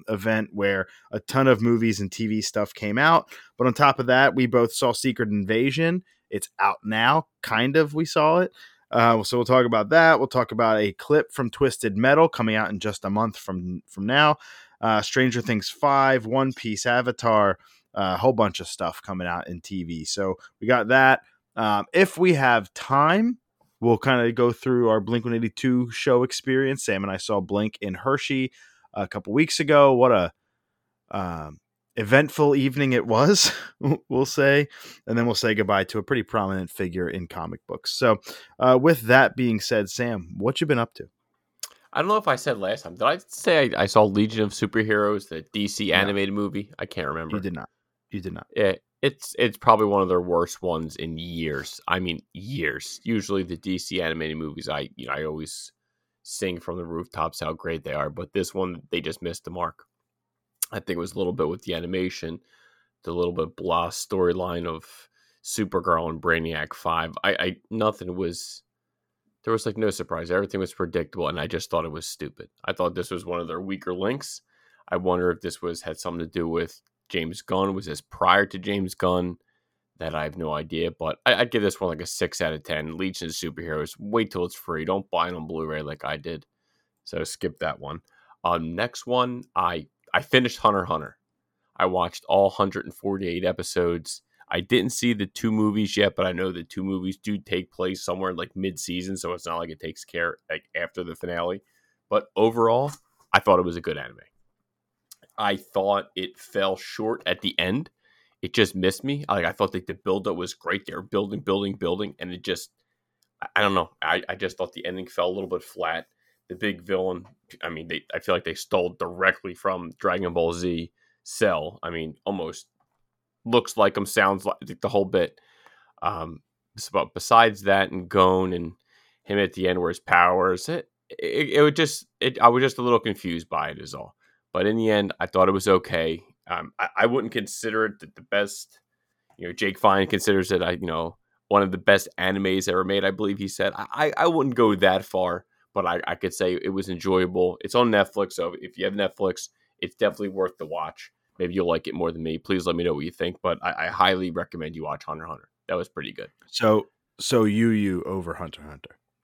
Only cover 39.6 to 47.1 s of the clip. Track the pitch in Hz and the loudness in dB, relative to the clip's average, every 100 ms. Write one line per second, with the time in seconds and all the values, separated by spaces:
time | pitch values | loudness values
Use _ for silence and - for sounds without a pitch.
39.6 | - 113 98 - 120 110 85 92 107 135 | 0 -2 -2 -4 -4 -4 -8 -4 -2 0
40.6 | 160 131 117 - - _ _ _ _ - | 0 0 -2 -6 -20 _ _ _ _ -18
41.6 | - _ _ - 175 214 208 127 151 113 | -18 _ _ -4 0 0 0 -2 -2 -2
42.6 | 95 - 82 90 113 175 - - - 165 | -2 -4 -6 -2 0 0 -6 -4 2 4
43.6 | 131 - 95 113 107 101 107 110 104 - | 4 2 4 6 6 4 0 0 -2 -2
44.6 | 101 113 107 104 104 104 - 80 80 107 | -2 0 0 2 2 -2 -6 -14 -10 -4
45.6 | 101 - 101 87 101 101 98 101 101 101 | -4 -2 0 2 2 2 0 -2 -4 -4
46.6 | - - 98 - 73 | -10 -10 -10 -6 -6